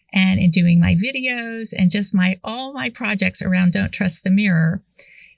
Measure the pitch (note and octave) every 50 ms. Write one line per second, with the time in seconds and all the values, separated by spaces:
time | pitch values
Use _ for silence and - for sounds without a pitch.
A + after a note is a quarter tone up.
0 | _ _ - G3 F#3+ F#3 F#3+ G3+ G3 F3+ E3 F#3 F3 F3 E3+ E3+ E3+ F#3 F3+ E3+
1 | G3+ B3+ C4+ C4+ B3+ B3+ B3 A#3+ A#3 A#3 A3+ A3+ A3+ A3 - - F#3+ F3+ - G3+
2 | G3+ - - F#3+ F#3 F#3 F#3 - - A3 A3 B3 C4 C4+ C#4 C4 B3+ A#3+ A#3 -
3 | - G#3 G#3 F#3+ F#3+ F#3 F3+ - - G3 F#3 F3+ F#3 F3+ E3 G3 G3 G3+ - -
4 | G3+ F3+ - - - F#3+ F#3 G3 G#3+ G3+ F3+ D#3+ E3 D#3+ F3+ G3 - _ _ -
5 | - - - - - - _